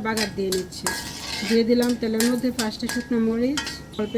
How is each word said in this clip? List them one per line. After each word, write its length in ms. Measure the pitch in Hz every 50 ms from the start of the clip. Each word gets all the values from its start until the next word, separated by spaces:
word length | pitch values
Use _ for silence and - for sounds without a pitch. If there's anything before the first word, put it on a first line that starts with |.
| 214
বাগার 240 | 220 220 220 214 196 -
দিয়ে 140 | 202 190 190 190
নিচ্ছি। 280 | 185 180 - - - - - - - - - - - - - - - 202 196
দিয়ে 160 | 226 226 226 220
দিলাম 220 | 240 240 240 240 240 226
তেলের 240 | 233 220 220 220 233 240
মধ্যে 180 | 254 233 254 254 240
ফার্স্টে 300 | - 220 214 - - 240 226
শুকনো 260 | - 254 - - 240 226 226
মরিচ, 360 | 220 226 233 240 262 294 294 - - - - - - - -
অল্প 160 | 214 208 -